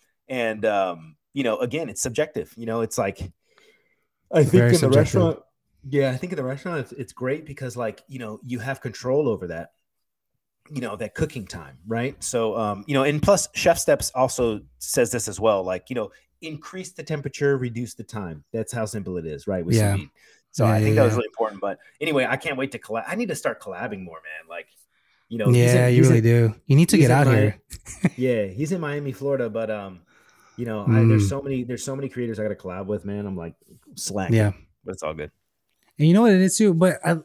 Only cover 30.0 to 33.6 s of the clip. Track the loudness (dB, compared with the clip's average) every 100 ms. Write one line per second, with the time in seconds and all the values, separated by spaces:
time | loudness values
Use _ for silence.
30 | _ _ _ _ _ -10 -8 -4 2 4
31 | 6 6 2 -2 -4 -4 -4 -8 -8 -8
32 | -8 -6 -6 -4 -6 -6 -8 -8 -6 -6
33 | -6 -8 -6 -8 -10 -14